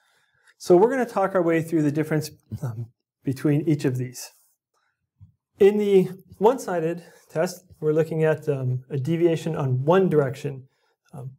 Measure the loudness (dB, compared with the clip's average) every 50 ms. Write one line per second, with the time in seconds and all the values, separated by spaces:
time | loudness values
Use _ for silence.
0 | _ _ _ _ _ _ _ _ _ _ _ _ 2 4 6 6 6 4 2 0
1 | -2 -2 -2 -2 -2 0 0 0 2 2 2 0 0 0 -2 0 0 0 0 -2
2 | -2 0 0 -2 -2 -4 -10 -18 _ _ -12 -10 -8 -10 -8 -10 -12 -14 _ _
3 | _ _ _ _ _ -8 -6 -4 -2 0 0 0 0 0 -2 0 0 -2 -4 -4
4 | -6 -8 -10 -16 -18 -18 -20 _ _ _ _ _ _ _ _ _ _ _ _ _
5 | _ _ _ _ -20 -20 _ _ _ _ _ _ 4 4 4 4 2 4 4 4
6 | 4 2 -2 -10 -18 _ -8 0 2 2 2 2 -4 -6 -4 -4 -2 -4 -6 -6
7 | -10 -18 -20 _ _ _ -4 -4 -4 -4 -6 -10 -18 _ -16 _ -4 0 0 0
8 | 0 0 0 0 0 0 0 0 -2 -4 -4 -2 -2 -4 -4 -4 -6 -8 -8 -6
9 | -4 -2 -2 2 2 2 2 0 -2 -6 -6 -4 -2 -2 -2 -2 2 2 4 4
10 | 4 4 2 2 2 0 -4 -8 -10 -10 -10 -10 -16 _ _ _ _ _ _ _
11 | _ _ -18 -16 -16 -16 -18